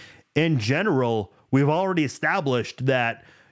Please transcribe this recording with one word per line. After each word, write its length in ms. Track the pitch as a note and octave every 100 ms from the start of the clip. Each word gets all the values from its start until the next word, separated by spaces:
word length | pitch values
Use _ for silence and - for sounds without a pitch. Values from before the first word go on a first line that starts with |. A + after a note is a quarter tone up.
| - - _ -
in 240 | E3 D3+
general, 720 | G#2 C#3 G#3+ C#3+ A#2+ A2+ G2 _ _
we've 200 | C3 C#3+
already 340 | D#3 F#3+ F3+
established 840 | C#3+ - D3+ F#3+ D3 B2 A2 - B2+
that 380 | B2+ A#2+ A2+ - - _